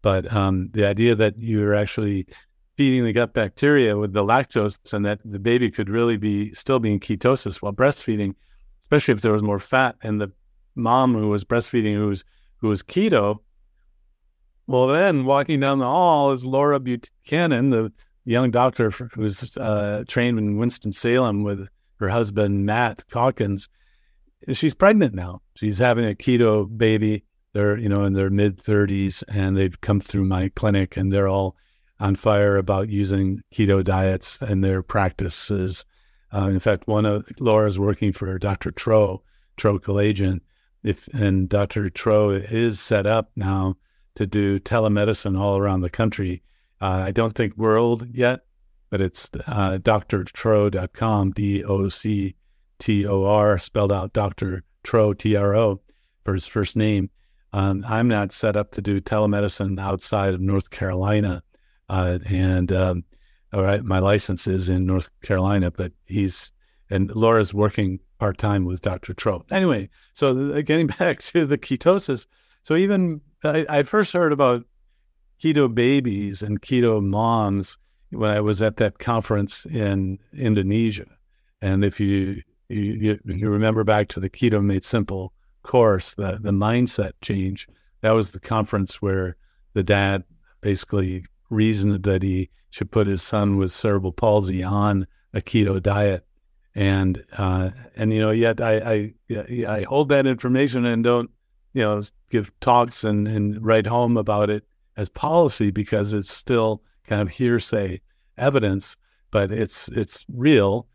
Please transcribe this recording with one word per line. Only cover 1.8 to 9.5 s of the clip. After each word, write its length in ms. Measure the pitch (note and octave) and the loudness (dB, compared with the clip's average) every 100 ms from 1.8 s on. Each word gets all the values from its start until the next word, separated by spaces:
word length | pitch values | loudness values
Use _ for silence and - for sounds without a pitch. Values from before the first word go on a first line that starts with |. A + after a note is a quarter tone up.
| G#2 - G#2 G2 F#2 - _ _ _ - | 0 -4 -2 -4 -6 -16 _ _ _ 0
feeding 280 | C#3 B2+ | 2 2
the 80 | A#2+ | 2
gut 220 | A2 A#2+ | 0 0
bacteria 640 | - G#2 - C#3+ D3 A#2 G#2 | -2 -4 0 2 4 4 0
with 160 | G#2+ | -2
the 120 | G2 | -2
lactose 680 | G2+ B2 C#3 A#2 G#2 - - | 2 2 2 -2 -2 -4 -8
and 100 | G#2 | -4
that 160 | G2+ G#2 | -2 -4
the 140 | G#2+ G2+ | -8 -4
baby 320 | G#2+ B2 A#2+ | 0 2 2
could 200 | G#2+ G2 | -2 -4
really 260 | A2 A#2+ A2 | 0 0 0
be 380 | G#2+ G2+ G#2 | -2 -2 -4
still 240 | - - C3 | -8 -2 0
be 140 | A2+ | 0
in 80 | G2+ | -2
ketosis 600 | - G#2 B2 C3+ G#2 F#2 | -2 -2 0 0 -4 -8
while 120 | G#2 | -8
breastfeeding, 640 | G2+ C3+ - - G#2+ G2+ - _ - - _ | 0 0 0 -4 -2 -2 -6 _ -20 -20 _
especially 320 | _ D3 C#3 | _ 2 2
if 80 | G#2+ | 2
there 120 | A2+ | 2
was 100 | G#2+ | 2
more 160 | G#2 | 0